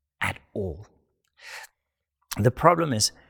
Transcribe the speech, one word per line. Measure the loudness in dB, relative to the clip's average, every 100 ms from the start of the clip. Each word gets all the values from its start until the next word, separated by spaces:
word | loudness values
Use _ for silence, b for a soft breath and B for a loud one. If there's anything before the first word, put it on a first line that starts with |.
| _ _
at | -8 -8 -12
all. | -8 -8 -10 -16 _ _ _ _ B B B B _ _ _ _ _ _ -2
The | 0
problem | 4 4 4 2
is, | 0 -2 b b